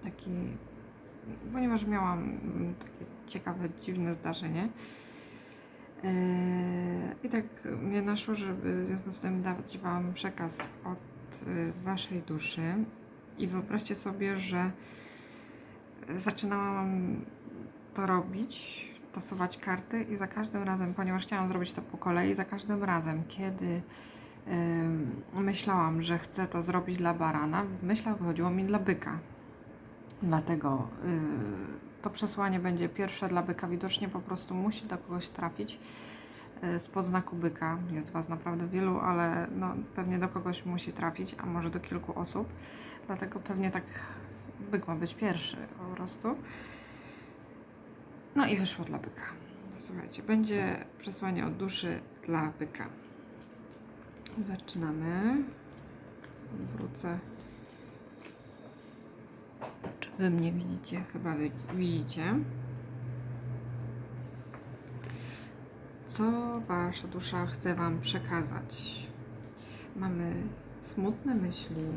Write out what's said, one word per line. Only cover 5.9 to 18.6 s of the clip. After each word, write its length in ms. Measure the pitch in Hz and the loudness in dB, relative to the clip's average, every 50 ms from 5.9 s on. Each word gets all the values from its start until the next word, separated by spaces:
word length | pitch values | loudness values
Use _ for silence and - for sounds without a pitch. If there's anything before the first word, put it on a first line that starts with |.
| - - - | -14 -4 0
Y, 1120 | 190 185 180 180 185 180 180 180 180 180 180 180 180 180 180 175 175 175 180 170 - - - - | 4 4 6 6 6 6 6 6 6 4 4 4 4 4 2 2 2 2 2 0 0 -2 -2 -2
i 60 | 240 | 2
tak 160 | 220 226 214 - - - - - - - | 2 2 2 0 -6 -8 -4 -2 -2 0
mnie 200 | - 190 202 202 | 2 2 4 4
naszło, 340 | 196 208 208 208 - - 220 | 4 4 2 2 2 0 0
żeby 480 | 208 202 190 185 190 190 180 185 180 180 | 0 2 0 0 0 2 2 2 2 2
w 40 | 185 | 2
związku 240 | 185 190 190 196 | 0 0 0 -4
z 80 | 185 - | -6 -2
tym 220 | - 185 185 185 | 0 2 2 2
dać 360 | 180 190 180 185 - - - 185 | 2 2 0 0 -2 -6 -8 -4
wam 360 | 190 180 175 180 175 180 180 | -2 0 2 2 2 0 0
przekaz 560 | - - 196 190 - 175 165 160 - - - - - - | 0 -2 -4 -2 0 -2 -2 -2 -2 -6 -6 -8 -8 -6
od, 640 | 190 180 180 - - - - - - - - - - | -6 -6 -6 -6 -12 -14 -14 -14 -12 -12 -8 -4 -2
y, 260 | 180 170 165 165 170 180 180 | 0 2 2 0 0 -2 -2
waszej 380 | 185 190 185 - - 190 175 | 0 0 0 0 -2 -2 -4
duszy. 540 | 165 - 160 156 - - - 165 160 165 175 208 220 - - - - - - - - - - - | -2 -2 -2 0 0 -2 -2 0 0 2 2 2 0 0 -2 -12 -16 -16 -16 -18 -16 -16 -4 -2
I 100 | - 180 | -2 0
wyobraźcie 480 | 180 185 190 - - 214 214 - 208 | 0 0 0 2 0 0 0 0 -4
sobie, 420 | 196 - 202 190 202 202 196 196 190 | -2 -2 -4 0 2 2 2 2 2
że 340 | 190 185 185 180 180 185 185 - - - - - - - - - - - - - - - - - - - - - - - - - - - 147 185 | 0 2 2 4 4 2 2 -2 -10 -14 -14 -14 -16 -16 -16 -16 -16 -16 -16 -16 -16 -16 -16 -16 -16 -16 -16 -18 -18 -18 -16 -14 -8 -4 -4 0
zaczynałam 1040 | 185 208 202 - - 202 202 202 202 196 196 196 190 190 190 185 180 175 - - - - - - - - - - - - - - - - - | 2 0 0 2 0 2 2 2 2 2 2 2 2 4 4 2 2 2 2 0 -2 -6 -10 -14 -14 -12 -10 -10 -12 -12 -12 -16 -18 -8 -2
to 120 | - 190 | 0 4
robić, 880 | 190 185 180 - 185 185 190 226 277 - - | 6 6 6 4 2 0 -2 -2 -2 -4 -8